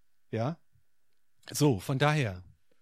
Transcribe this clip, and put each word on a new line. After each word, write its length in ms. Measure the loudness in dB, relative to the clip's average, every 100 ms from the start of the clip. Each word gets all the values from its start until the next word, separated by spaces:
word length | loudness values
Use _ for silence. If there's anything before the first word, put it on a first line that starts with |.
| _ _ _
Ja? 280 | -4 -4 -6 _ _ _ _ _ _ _ _ -12
So, 280 | 2 2 2
von 200 | -2 0
daher. 440 | 2 2 -2 -4 -14 -20 _ _